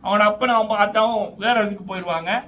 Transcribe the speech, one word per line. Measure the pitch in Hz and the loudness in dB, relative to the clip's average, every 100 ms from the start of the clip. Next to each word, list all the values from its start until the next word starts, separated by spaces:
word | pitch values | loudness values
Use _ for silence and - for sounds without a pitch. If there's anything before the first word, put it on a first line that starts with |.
| 185 | 0
அவனோட | 208 208 | 2 2
அப்பனை | 208 247 226 | 2 0 2
அவன் | 214 | 2
பார்த்தாவும் | 214 208 220 220 226 196 - | 0 2 2 2 0 -4 -4
வேற | 214 240 208 | 0 0 0
இதுக்கு | 196 185 | -4 -8
போயிருவாங்க. | 185 175 165 170 226 | -8 -4 -4 -2 -4